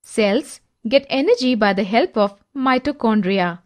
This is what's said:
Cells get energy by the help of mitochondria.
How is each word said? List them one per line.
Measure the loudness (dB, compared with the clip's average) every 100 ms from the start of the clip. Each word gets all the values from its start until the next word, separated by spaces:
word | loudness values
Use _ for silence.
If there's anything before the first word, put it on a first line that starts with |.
Cells | -8 -2 0 0 -4 -18 _ _ 0
get | 0 0
energy | -2 2 2 2
by | 2 0
the | 0
help | 0 0 0 0
of | -2 -4 _ -6
mitochondria. | -2 0 -2 -4 0 0 0 0 -2 -6